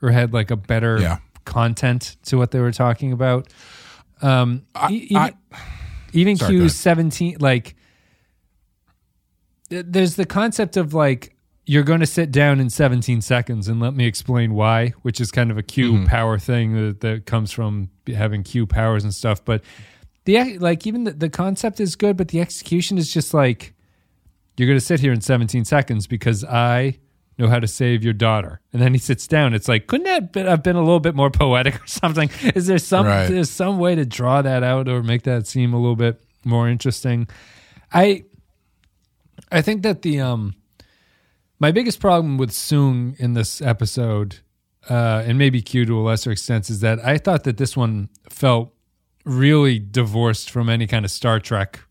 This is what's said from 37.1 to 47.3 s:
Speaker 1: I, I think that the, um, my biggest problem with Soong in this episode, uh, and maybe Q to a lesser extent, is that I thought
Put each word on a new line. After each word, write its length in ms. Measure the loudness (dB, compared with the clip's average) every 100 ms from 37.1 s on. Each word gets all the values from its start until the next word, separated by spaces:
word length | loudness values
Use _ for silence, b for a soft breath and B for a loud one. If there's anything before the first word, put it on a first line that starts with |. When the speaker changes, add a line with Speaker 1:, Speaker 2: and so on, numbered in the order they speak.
| -2 -4 B B B B B B
Speaker 1:
I, 320 | 2 4 2 -6 _ _ _ _ _ _ _ _ _ _ -20 -2
I 120 | 0
think 200 | 2 0
that 200 | 0 -2
the, 180 | -2 -2
um, 340 | -2 -2 -4 -8 _ b b b b b b b b -2
my 100 | 0
biggest 260 | 2 0 0
problem 360 | 2 2 2 -2
with 120 | -2
Soong 680 | -4 -2 2 2 2 -4 -4
in 140 | -2
this 260 | 0 -2 -2
episode, 760 | -2 0 -2 -2 -2 -2 -4 -8 _ _ _ _ -4
uh, 320 | -2 0 0 0
and 100 | 2
maybe 240 | 2 2
Q 220 | -2 -2 0
to 120 | 0
a 40 |
lesser 280 | 0 -2 -2
extent, 360 | -6 -2 -4 -4
is 100 | -2
that 240 | -2 0
I 120 | 0 0
thought 260 | 2